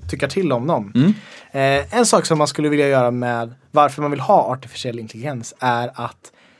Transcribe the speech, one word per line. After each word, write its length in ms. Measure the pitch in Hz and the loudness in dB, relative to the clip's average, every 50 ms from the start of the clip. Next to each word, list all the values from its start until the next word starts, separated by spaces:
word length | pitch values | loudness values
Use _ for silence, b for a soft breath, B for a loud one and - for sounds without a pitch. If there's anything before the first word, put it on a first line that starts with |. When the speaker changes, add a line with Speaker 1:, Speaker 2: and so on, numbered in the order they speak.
| - - | -12 -10
Speaker 1:
tycka 180 | - 135 - - | -8 -4 -4 -4
till 240 | - 196 185 156 | -2 -2 0 0
om 160 | 131 120 120 147 | 0 0 0 0
dem. 240 | 165 131 104 101 107 | -2 -2 -2 -2 0
Speaker 2:
Mm. 180 | 120 139 190 214 B B B B B B B | 2 4 4 2 B B B B B B B
Speaker 1:
Eh, 460 | B 139 135 135 139 139 - - 214 240 | B 0 2 2 2 0 0 -2 0 0
en 80 | 240 | 2
sak 200 | 214 - 190 165 | 4 4 2 2
som 120 | - 165 151 | 2 2 2
man 100 | 151 143 | 0 0
skulle 220 | - - 151 151 | 0 0 0 2
vilja 180 | 147 147 143 139 | 2 2 2 4
göra 240 | 139 131 123 120 | 4 4 2 2
med 420 | 123 123 123 123 120 117 117 117 123 - _ _ | 0 -2 -2 -2 -2 -4 -4 -6 -10 -16 _ _
varför 300 | - 147 147 139 135 - | 2 4 4 4 2 -2
man 100 | 147 147 | -4 -4
vill 80 | 143 135 | -4 -2
ha 320 | 131 - 208 175 120 - 127 | 0 2 4 4 4 2 -2
artificiell 460 | 135 - 123 - - - 127 117 117 | -6 -8 -12 -14 -12 -10 -8 -8 -10
intelligens 540 | 113 107 - 110 120 151 139 120 113 - - - | -10 -14 -14 -12 -10 -8 -8 -8 -10 -14 -10 -4
är 320 | - 127 120 120 120 120 - | -2 0 0 0 -2 -4 -6
att 360 | - 117 120 - _ - - - b b b b b | -8 -10 -10 -12 _ -20 -20 -20 b b b b b